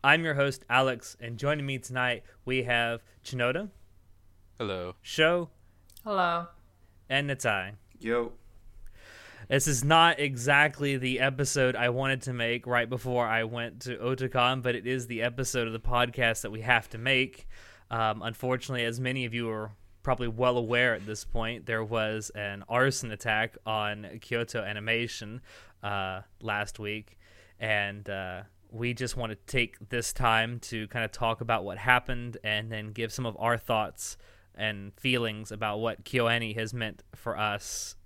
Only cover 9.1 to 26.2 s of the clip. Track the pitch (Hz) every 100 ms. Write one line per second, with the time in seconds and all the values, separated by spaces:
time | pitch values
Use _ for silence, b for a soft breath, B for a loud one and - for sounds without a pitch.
9.1 | B B B B 139 139 131 139 165 165
10.1 | 151 147 127 127 143 151 139 143 135 127
11.1 | 127 131 135 139 143 127 117 120 123 135
12.1 | 131 - 123 117 120 123 120 117 127 123
13.1 | 123 117 113 113 120 117 - 123 123 120
14.1 | 131 127 127 123 131 123 120 110 131 117
15.1 | 117 120 120 127 127 113 113 - 120 123
16.1 | 120 117 113 110 110 107 120 - 110 123
17.1 | 131 131 - - B B B B 117 110
18.1 | 107 107 110 127 127 - 127 117 117 127
19.1 | 131 123 117 117 110 107 104 - - -
20.1 | 123 123 110 127 123 113 120 123 107 101
21.1 | 107 - 117 113 117 101 113 107 113 110
22.1 | 110 104 104 101 101 - 117 135 135 120
23.1 | 107 117 107 113 - 110 110 104 104 101
24.1 | 107 - 117 117 117 101 104 110 113 117
25.1 | - 104 120 B B B B 104 101 95
26.1 | 95